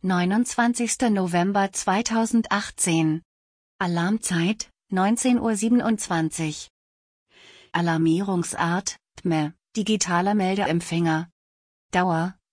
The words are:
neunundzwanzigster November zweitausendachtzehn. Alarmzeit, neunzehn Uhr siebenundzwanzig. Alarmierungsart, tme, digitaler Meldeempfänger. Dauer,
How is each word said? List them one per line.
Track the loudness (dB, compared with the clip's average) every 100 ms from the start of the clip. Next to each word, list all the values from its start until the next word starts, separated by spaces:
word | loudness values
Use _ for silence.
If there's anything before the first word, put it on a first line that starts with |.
neunundzwanzigster | 0 2 2 2 0 2 0 2 -2 0 2
November | 2 2 2 2 2 0
zweitausendachtzehn. | -2 0 0 0 0 2 0 0 -2 -4 -4 0 2 2 0 _ _ _ _ _ -6
Alarmzeit, | -2 0 0 -2 -2 0 0 -2 -8 _ -4
neunzehn | 0 2 2 2 2
Uhr | 2 0
siebenundzwanzig. | 2 2 2 -2 -2 -2 -2 -2 -6 -6 -14 _ _ _ _ _ _ _ -20 -20 -8
Alarmierungsart, | -2 0 2 2 0 0 -2 -4 -4 -2 -2 -4 -12 _ -8
tme, | -2 -2 -2 -8 _ -6
digitaler | -2 -2 0 0 0 0
Meldeempfänger. | 0 0 0 -2 -2 -2 0 0 -4 _ _ _ _ _ -4
Dauer, | 0 0 0 -2 -8 _